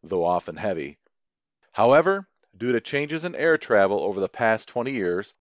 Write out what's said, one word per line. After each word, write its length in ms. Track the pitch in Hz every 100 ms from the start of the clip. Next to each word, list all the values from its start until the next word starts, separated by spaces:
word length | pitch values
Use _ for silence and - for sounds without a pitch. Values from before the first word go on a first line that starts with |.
though 240 | 82 92 85
often 300 | 90 - 80
heavy. 420 | 104 85 71 73 _ _ _ _ _ _ _
However, 560 | - 117 143 170 196 190 _ _ 92
due 140 | 120
to 100 | 117
changes 440 | - 143 147 160 175
in 100 | -
air 240 | 160 156
travel 400 | - 107 98 101
over 200 | 95 98
the 80 | 95
past 420 | - 117 110 -
twenty 240 | 123 123
years, 420 | 131 90 90 101 -